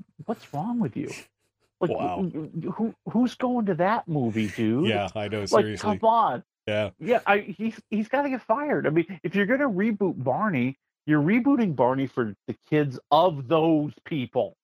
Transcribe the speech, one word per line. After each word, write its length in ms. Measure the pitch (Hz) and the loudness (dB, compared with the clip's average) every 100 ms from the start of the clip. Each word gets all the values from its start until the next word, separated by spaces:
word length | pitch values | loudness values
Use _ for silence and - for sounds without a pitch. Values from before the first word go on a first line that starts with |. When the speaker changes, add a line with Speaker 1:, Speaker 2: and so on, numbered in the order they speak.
| - - 151 | -14 -14 -10
Speaker 1:
what's 280 | 208 - | -10 -8
wrong 240 | 143 202 240 | -8 -4 -2
with 160 | 151 - | -2 -4
you? 120 | - - - _ _ _ _ _ | -8 -12 -18 _ _ _ _ _
Like, 120 | 175 | -2
Speaker 2:
Wow. 300 | 175 180 180 | 0 -2 -2
Speaker 1:
wh-, 120 | 180 151 156 170 175 | -4 -6 -8 -8 -8
wh-, 80 | - | -4
who, 180 | 226 - - | -6 -6 -4
who's 260 | 220 247 - | 0 0 0
going 300 | 254 247 202 | -2 0 0
to 60 | 160 | 0
that 320 | 185 240 - | 0 0 -2
movie, 420 | 147 120 107 107 | -2 0 0 -2
dude?" 400 | 104 110 120 123 | 0 0 2 2
Speaker 2:
Yeah, 180 | 104 95 110 | 0 -2 -4
I 120 | 104 | -6
know, 100 | 107 | -4
Speaker 1:
Like, 80 | 101 | 2
Speaker 2:
seriously. 480 | 220 214 202 220 196 | 2 2 -2 -4 0
Speaker 1:
come 100 | 220 | 2
on. 340 | 233 185 127 - _ - | 4 2 -2 -8 _ -4
Speaker 2:
Yeah. 220 | 107 107 - | -2 -2 -6
Speaker 1:
Yeah, 220 | 156 - - | 0 0 4
I, 140 | 202 | 2
he's, 400 | 202 190 220 - - | 0 -6 -6 -8 -4
he's 180 | 208 214 | -4 0
gotta 200 | 269 285 | 0 0
get 120 | 254 | -4
fired. 420 | - 226 294 180 139 | -2 -2 0 -2 0
I 40 | |
mean, 280 | 160 165 175 | 0 0 -6
if 100 | 170 | -2
you're 120 | 196 196 | 0 2
gonna 220 | 262 285 | 2 0
reboot 520 | 185 220 202 190 - | 0 -2 0 -2 -2
Barney, 540 | 127 143 214 139 123 131 _ _ - | -2 0 0 0 -2 -4 _ _ 0
you're 140 | 151 | 2
rebooting 540 | 151 240 277 269 208 131 | 4 2 4 2 2 2
Barney 300 | 123 131 135 | 2 2 -2
for 300 | - 113 98 - | -2 -4 -6 -12
the 80 | 104 _ | -12 _
kids 300 | 151 147 123 - | 0 0 -4 2
of 360 | 151 185 139 120 | 4 4 2 0
those 460 | 160 160 156 147 - - | 2 4 4 0 -6 -6
people. 500 | 156 120 127 101 - | -4 -2 -2 -4 -6